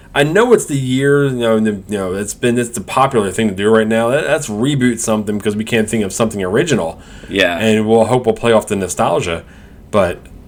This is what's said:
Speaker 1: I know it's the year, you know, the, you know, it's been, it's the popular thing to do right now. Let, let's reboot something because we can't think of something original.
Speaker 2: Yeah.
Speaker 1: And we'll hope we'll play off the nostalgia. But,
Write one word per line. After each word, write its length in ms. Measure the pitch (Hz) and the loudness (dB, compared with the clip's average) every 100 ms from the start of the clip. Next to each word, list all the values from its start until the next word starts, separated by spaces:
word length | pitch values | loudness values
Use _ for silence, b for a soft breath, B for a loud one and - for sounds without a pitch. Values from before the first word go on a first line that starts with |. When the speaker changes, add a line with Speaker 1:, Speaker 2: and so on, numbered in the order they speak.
| B 139 | B 0
Speaker 1:
I 80 | |
know 300 | 147 190 247 | 2 2 4
it's 120 | 220 - | 2 2
the 120 | 139 | -4
year, 480 | 127 127 139 143 139 | 0 0 2 2 2
you 60 | 123 | 0
know, 240 | 117 110 | 2 2
the, 120 | 110 | 0
you 260 | 101 95 104 | -2 -4 -4
know, 160 | 92 | -4
it's 200 | 98 101 | -4 -6
been, 240 | - 120 120 | -2 -2 0
it's 120 | 117 | -2
the 120 | 113 | -6
popular 480 | 95 127 135 117 98 | -4 0 0 0 -2
thing 180 | 87 110 | 0 -2
to 60 | 95 | 0
do 140 | 104 | 2
right 180 | 110 110 | 2 2
now. 200 | 113 117 | 0 0
Let, 180 | 143 - | 0 0
let's 220 | 151 147 | -2 -2
reboot 520 | 104 139 143 123 113 | -2 -2 0 0 -2
something 380 | 113 107 104 104 | -2 -2 -2 -4
because 180 | 107 104 | -4 -4
we 100 | 107 | -2
can't 240 | 113 107 | -2 0
think 140 | 113 | -2
of 100 | 98 | -2
something 280 | - 113 104 | -2 -2 -2
original. 580 | 92 113 170 110 82 - B B B | -2 0 0 0 -2 -8 B B B
Speaker 2:
Yeah. 300 | 98 90 85 | 0 2 2
Speaker 1:
And 300 | 110 107 107 | 2 2 4
we'll 180 | 113 110 | 4 4
hope 200 | 127 113 | 2 0
we'll 100 | 107 | 0
play 160 | 117 | 2
off 140 | 107 - | 2 0
the 80 | 101 | -4
nostalgia. 680 | 90 - 127 165 92 82 - B B B - | -4 -2 0 0 -2 -6 -10 B B B -4
But, 280 | 107 90 - - - | 0 0 -4 -14 -20